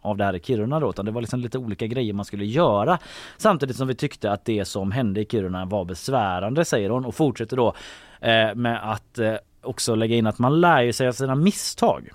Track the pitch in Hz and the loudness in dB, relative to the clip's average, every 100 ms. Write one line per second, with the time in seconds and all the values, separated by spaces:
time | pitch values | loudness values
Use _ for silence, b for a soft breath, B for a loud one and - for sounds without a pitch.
0 | 101 101 101 92 - 120 107 151 135 90 | -4 0 0 -2 -2 -2 0 0 0 -2
1 | 101 113 117 127 120 131 120 98 113 123 | -4 -4 -4 -4 -4 -6 -6 -6 -4 -2
2 | 113 101 101 101 104 127 165 101 117 175 | -2 -2 -6 -6 -2 2 4 4 2 0
3 | B B B B 220 170 135 113 131 127 | B B B B 2 2 0 -2 -4 -2
4 | 147 - 104 101 - 107 95 101 98 117 | -4 -4 -2 -2 0 -2 -2 -4 -2 0
5 | 117 98 107 117 92 92 92 101 87 90 | 0 -2 -2 -2 -2 -4 -2 -2 -4 -6
6 | - 131 101 90 101 139 170 127 98 127 | -2 0 0 0 -2 0 0 0 0 -2
7 | 127 - 151 - 113 127 117 B B B | -4 0 0 0 -4 2 2 B B B
8 | B B - 113 110 107 120 117 107 107 | B B 2 4 4 2 -2 -2 -4 -6
9 | - - 110 110 - _ - - - 110 | -6 -2 -2 -2 -8 _ -10 -4 0 2
10 | 113 117 110 104 123 151 175 151 120 113 | 2 2 2 2 2 6 6 6 4 2
11 | 127 123 135 135 180 - - - 233 110 | 0 0 -2 2 2 2 -4 0 2 2
12 | - | -4